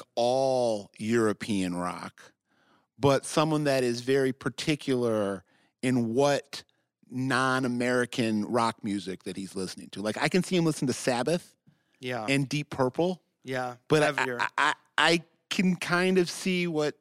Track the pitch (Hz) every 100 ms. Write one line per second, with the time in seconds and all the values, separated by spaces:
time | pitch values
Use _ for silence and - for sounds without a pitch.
0 | - - 120 131 135 131 120 104 98 -
1 | 110 117 110 98 - 101 90 87 90 85
2 | 92 - - _ _ _ _ _ _ -
3 | 139 131 - - 156 151 147 135 123 120
4 | 120 139 131 127 - - - 151 - 123
5 | 120 107 98 95 - _ _ _ 131 127
6 | 117 117 143 139 - - - _ _ _
7 | - 127 131 127 131 131 131 123 123 127
8 | 120 - 113 107 104 117 113 - 110 101
9 | 90 92 101 92 95 98 90 - - -
10 | 104 107 147 185 - 180 165 151 131 117
11 | - 120 127 175 - _ _ _ _ _
12 | 127 123 110 139 135 151 147 - 127 143
13 | 175 180 _ _ 127 131 127 123 - 156
14 | 151 131 127 120 113 - 143 - _ -
15 | 156 170 - _ - - 185 175 - 175
16 | 185 185 175 - 190 180 175 151 151 -